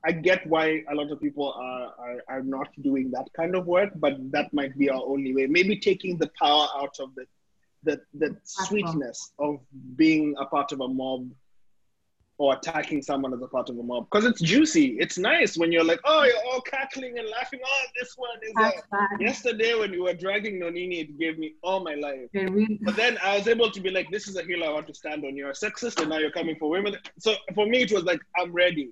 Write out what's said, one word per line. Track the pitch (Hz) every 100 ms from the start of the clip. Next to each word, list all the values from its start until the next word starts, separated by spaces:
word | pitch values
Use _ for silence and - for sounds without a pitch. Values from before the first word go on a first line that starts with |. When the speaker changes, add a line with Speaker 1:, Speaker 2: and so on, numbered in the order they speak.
| 160
Speaker 1:
I |
get | 165 160 185 165
why | 160 160 156 -
a |
lot | 147 147
of | 147
people | 147 143 139
are, | 113 127 127 123 -
are, | 123 123 -
are | 135
not | 131 135 143 -
doing | 139 135 131
that | 123 - -
kind | 165
of | 185 175
work, | 180 202 170
but | 151 135 131
that | 147 143
might | 147 135 135
be | 139
our | 131
only | 127 139 135
way. | 131 135
Maybe | 165 196 202
taking | - 190 190 175
the | 151 -
power | 151 147 147 139
out | 139 -
of | 135
the, | 131 127 _ _ _ _ _
the, | 151 143 _
the | 143 151
Speaker 2:
Platform. | - - - 185
Speaker 1:
sweetness | 208 170 160 127 - - _
of | 147 143 - 135 127 127
being | 160 156 151 139
a | 135
part | 151 143
of | 139
a | 127
mob | 131 131 131 127 123 _ _ _ _ _ _ _ _ _ _
or | 143
attacking | 131 - 160 147 151
someone | 143 139 135
as | 123
a | 127
part | 127 120
of | 120
a |
mob. | 120 123 113
'Cause | 208
it's | 220 226
juicy. | 165 220 302 - 139 113
It's | 170 -
nice | 196 330 247 160
when | 165
you're | 170
like, | 165 254
"Oh, | 277 311
you're | 277 233 233
all | 254
cackling | 247 277 269 269 254 240
and | 220
laughing. | 226 254 262
Oh, | 254 277 254 -
this | 247 -
one | 247 226
is | 220 220
a," |
Speaker 2:
That's | 226 277 -
fun. | 202 202 202
Speaker 1:
yesterday | 202 269 247 220 226 233
when | 208
you | 180
were | 180
dragging | 175 185 202 214 190
Nonini, | 170 170 180 175
it | 156 147
gave | 160 160
me | 156 -
all | 175 190
my | 170 147
life. | 147 135 123
Speaker 2:
They | 196 190
really | 196 220 208
Speaker 1:
But | 208 208
then | 233 226
I | 185 202
was | 202
able | 233 233
to | 202
be | 185
like, | 185 156
"This | 196 202
is | 190
a |
hill | 165 175
I | 165
want | 151 156
to |
stand | 147 160 151 139
on. | 139
You're | 139
a |
sexist | 139 214 208 240 208
and | 156
now | 156
you're | 156
coming | 170 165 156
for | 151
women." | 170 202 196 - -
So | 220 208 -
for | 185 208
me, | 247
it | 240
was | 208
like, | 175 170 - 175
"I'm | 175
ready." | 175 180 165 131